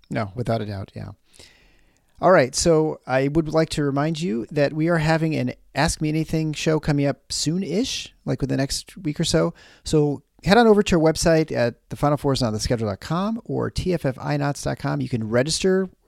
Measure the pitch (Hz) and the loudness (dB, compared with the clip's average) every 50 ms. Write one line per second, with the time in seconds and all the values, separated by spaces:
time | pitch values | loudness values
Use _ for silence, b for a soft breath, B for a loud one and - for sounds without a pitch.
0 | _ - - 120 110 101 92 123 120 - 113 113 107 104 104 98 98 - _ 110 | _ -10 -8 -6 -6 -6 -8 -6 -4 -2 -2 -2 -4 -6 -8 -8 -10 -12 _ -14
1 | 101 98 101 - b b b b b b b b b b b b b b b b | -14 -14 -14 -18 b b b b b b b b b b b b b b b b
2 | b b b b 151 165 190 165 135 123 143 - - 170 165 156 156 156 147 - | b b b b 4 6 6 6 4 2 0 0 2 4 4 4 2 0 -4 -6
3 | _ - 127 135 139 143 147 170 160 151 151 160 160 156 - - 147 143 135 139 | _ -2 0 0 0 2 0 0 0 2 0 0 0 0 -2 -2 -2 0 0 0
4 | 147 160 165 151 160 190 214 233 208 - 160 147 143 139 151 156 156 170 175 165 | -2 -2 -2 -4 -4 -4 -4 -4 -6 -4 0 0 0 0 0 0 0 0 0 2
5 | 151 160 160 160 165 160 156 131 127 123 120 - _ _ - 135 147 165 - - | 2 2 2 2 0 0 0 -2 -2 -4 -6 -8 _ _ -2 -2 0 0 -2 -2
6 | 156 151 151 160 156 - - 160 160 156 147 - - 160 156 151 - - 147 143 | -2 -2 0 -2 -2 -2 -2 -2 -2 -2 -4 -2 0 0 0 0 0 0 0 2
7 | 143 143 135 - _ - - - - 156 165 185 196 - 160 202 262 - - - | 0 0 -2 -4 _ -10 -8 -4 -2 -2 -2 -2 -4 -4 -2 -2 -2 -4 -6 -10
8 | - - - _ _ - 135 - 147 127 135 131 135 139 - - - - - - | -12 -14 -18 _ _ -6 -4 -2 -2 -2 -2 -2 -2 -2 -4 -8 -8 -12 -16 -8
9 | - 151 147 - 165 - - 160 165 170 B B B B B B B - - 156 | -8 -6 -4 -2 -2 0 2 2 2 0 B B B B B B B 0 2 2
10 | 147 147 139 - - _ _ _ - 160 196 233 240 226 208 202 208 - 190 165 | 2 2 -2 -4 -10 _ _ _ 2 6 6 8 8 8 6 6 4 2 2 4
11 | 156 160 156 - - 175 165 160 160 - - 123 120 120 117 - _ _ - - | 4 2 2 2 2 2 4 2 2 0 0 0 0 -2 -2 -6 _ _ -6 -2
12 | - 147 151 139 - 143 135 123 131 113 107 107 - - 127 110 113 104 98 - | 0 0 0 0 0 -2 0 0 0 -2 -2 -4 -2 -2 -2 -2 -2 -4 -4 -6
13 | - - 160 175 196 214 226 233 - - 139 131 117 110 - - - 180 175 165 | -6 -4 -4 -2 -2 -2 -4 -6 -6 -6 -4 -4 -4 -4 -6 -4 -2 -2 -2 0
14 | - 139 123 - - 143 147 147 143 143 143 - - 143 135 - - 139 147 147 | -2 -4 -4 -4 -4 -4 -2 -2 -2 -2 -4 -4 -4 -6 -6 -4 -4 -4 -4 -4
15 | 131 127 - 117 110 104 113 120 131 156 156 - - 190 185 190 190 185 - _ | -2 -4 -4 -4 -2 0 0 0 2 0 -2 -2 0 2 2 0 0 -4 -8 _
16 | _ | _